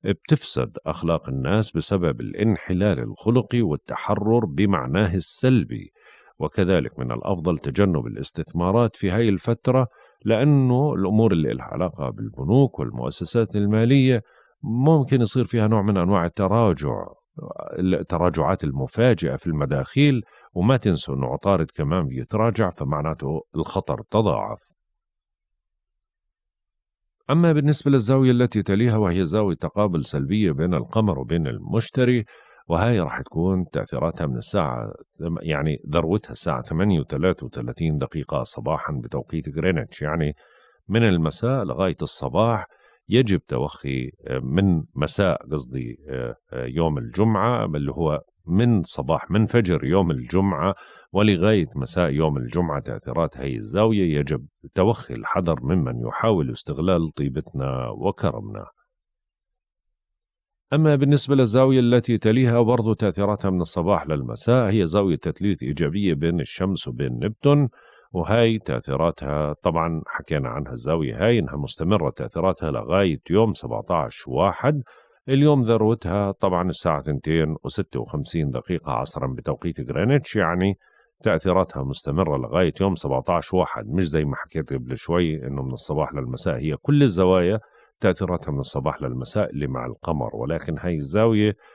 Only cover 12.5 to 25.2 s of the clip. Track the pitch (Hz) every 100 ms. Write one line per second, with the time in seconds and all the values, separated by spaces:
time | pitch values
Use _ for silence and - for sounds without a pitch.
12.5 | 123 135 - 62 60 62 - 87 117 110
13.5 | 104 101 107 117 139 131 120 - _ _
14.5 | _ 98 117 143 160 123 135 113 131 117
15.5 | 120 107 110 101 95 87 98 85 - 95
16.5 | 110 110 76 73 50 50 - _ - -
17.5 | - - - 92 90 - 85 90 80 76
18.5 | 95 76 67 65 - 123 101 85 65 87
19.5 | 78 71 71 67 135 147 127 - - -
20.5 | 90 101 131 107 80 - 67 64 64 98
21.5 | 95 78 - 73 90 71 64 62 107 113
22.5 | 101 98 - 71 73 76 76 69 78 -
23.5 | - 78 - - 69 113 110 107 60 101
24.5 | 110 _ _ _ _ _ _